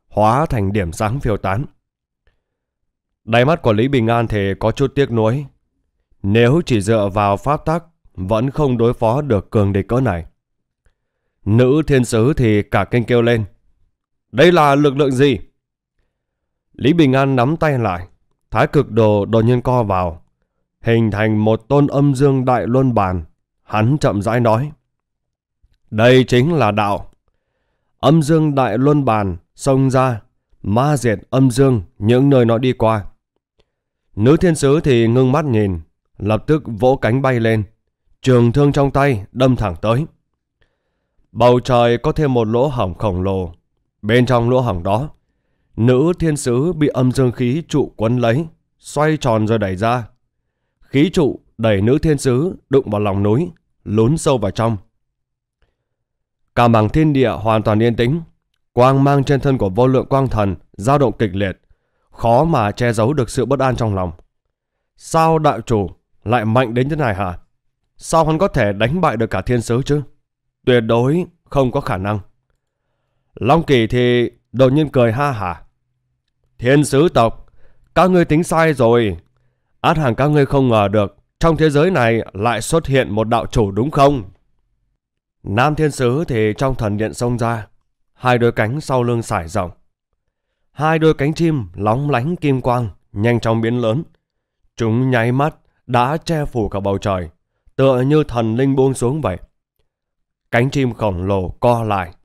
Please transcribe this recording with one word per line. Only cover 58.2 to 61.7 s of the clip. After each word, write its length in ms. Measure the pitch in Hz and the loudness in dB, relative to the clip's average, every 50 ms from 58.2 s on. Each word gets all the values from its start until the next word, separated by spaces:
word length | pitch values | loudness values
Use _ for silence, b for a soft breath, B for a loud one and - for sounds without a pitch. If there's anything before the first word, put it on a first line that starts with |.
| 160 - _ _ _ _ _ _ _ _ | -6 -12 _ _ _ _ _ _ _ _
Quang 320 | _ 120 123 131 135 139 139 | _ 2 4 4 4 4 4
mang 200 | 139 143 143 131 | 4 2 2 2
trên 160 | - 143 131 | 0 0 0
thân 180 | - 143 135 120 | 0 0 0 0
của 100 | 104 95 | -2 -2
vô 180 | 92 113 123 | 0 2 2
lượng 200 | 131 131 123 - | 2 2 0 0
quang 220 | - 139 135 135 120 | 0 0 0 0 0
thần 280 | - 107 104 98 85 - - _ | 0 0 -2 -2 -2 -6 -12 _
dao 260 | _ - 98 131 143 147 | _ -6 -2 0 2 2
động 140 | 139 110 98 - | 2 0 0 -2
kịch 160 | 117 95 87 | -4 -4 -2
liệt, 260 | 98 101 92 - - _ _ | -4 -6 -6 -6 -10 _ _